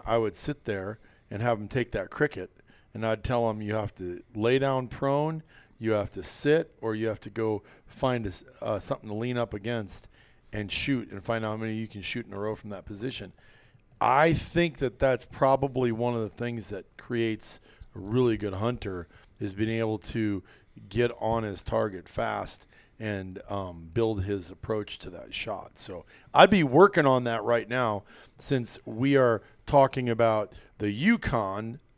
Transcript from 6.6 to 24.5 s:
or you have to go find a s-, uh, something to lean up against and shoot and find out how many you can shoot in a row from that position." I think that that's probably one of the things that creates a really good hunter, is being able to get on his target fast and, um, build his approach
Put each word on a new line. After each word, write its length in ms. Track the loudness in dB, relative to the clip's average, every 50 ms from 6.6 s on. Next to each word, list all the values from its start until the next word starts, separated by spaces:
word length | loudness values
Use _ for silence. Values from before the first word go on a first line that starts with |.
| 2 -2 _ -8
or 120 | -4 -4 -2
you 120 | -2 -2
have 120 | -2 -4 -4
to 80 | -8 -10
go 320 | -4 -2 0 0 0 -2 -4 -10 -20 -20 -20
find 380 | -18 -8 -2 0 0 0 0 -2
a 20 | -4
s-, 140 | -8 -10 -14 -18 -14 -8
uh, 180 | -4 -4 -4 -4
something 300 | -4 -6 -8 -8 -8 -8
to 60 | -6
lean 220 | -6 -4 -2 -2
up 160 | -2 -4 -4 -6
against 540 | -6 -4 -4 -4 -4 -4 -6 -10 -16 -18 -20 _ _ -20 _ _ _ _ -10
and 200 | -8 -6 -6 -4
shoot 380 | -4 -4 -2 0 0 -2 -2 -6
and 140 | -12 -8 -4
find 200 | -2 -2 0 0
out 80 | -2
how 60 | -2
many 160 | -2 -4 -4 -4
you 140 | -4 -6
can 140 | -8 -8 -10
shoot 260 | -8 -8 -6 -8 -8
in 60 | -8 -8
a 60 | -6
row 140 | -4 -4 -4
from 140 | -6 -8 -12
that 160 | -12 -12 -12
position." 480 | -12 -12 -8 -8 -8 -8 -8 -12 -14 -16 _ -20 -20 -20 -20 _ _ _ -20 _ _ _ 0
I 340 | 2 4 6 8 8 6 6
think 440 | 2 0 -2 2 2 2 2 0
that 220 | -2 -4 -4 0 2
that's 260 | 2 2 2 2 -2
probably 680 | -6 -2 4 6 6 6 6 4 0 0 2 2 2
one 220 | 2 0 0 0 0
of 80 | -2
the 80 | -2 -4
things 400 | -6 -6 -6 -4 -4 -6 -8 -8
that 160 | -10 -10 -10 _ _
creates 640 | -16 -8 -4 0 2 2 2 0 -2 -6 -12 -14 -16 _ -20 -20 -20 -20 -18 -14
a 40 | -10
really 380 | -4 0 2 4 4 4 4
good 160 | 2 0 -4 -2
hunter, 540 | -2 -2 -2 -2 -2 -6 -6 -6 -8 -8 -10 -16 -20 -20 -20 _ -8
is 140 | -8 -6 -4
being 160 | -2 -2 0 0 0
able 180 | 0 -2 -2
to 460 | -4 -6 -6 -2 -2 0 0 0 -2 -6 -10 -20 -20 _ _ -20 -20 -14 -4
get 220 | 0 2 2 2 0 0
on 240 | -2 0 0 0 0
his 200 | -2 -6 -8 -6
target 440 | -2 0 0 0 0 -2 -8 -12 -10
fast 560 | -6 -4 -2 -2 -2 -4 -4 -6 -10 -14 -18 _ -20 -20 -20 _ _ -8
and, 420 | -6 -4 -4 -4 -6 -8 -10 -12 -10 -6
um, 400 | -6 -6 -6 -6 -8 -12 -12 -6 -2
build 300 | 0 2 2 0 0 -2
his 260 | -2 -4 -4 -6
approach 480 | -8